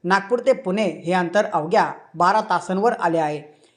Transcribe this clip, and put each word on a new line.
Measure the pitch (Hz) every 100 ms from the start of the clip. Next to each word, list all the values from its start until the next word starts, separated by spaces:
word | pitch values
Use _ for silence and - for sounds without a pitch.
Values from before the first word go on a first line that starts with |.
नागपूर | 175 196 196 240
ते | 262 254
पुणे | 185 202 196 - 165
हे |
अंतर | 180 170 202 214
अवघ्या | 165 151 196 151 - - 160
बारा | 175 220 214
तासांवर | 175 - 190 233
आले | - 175 165
आहे. | 151 151 - _ _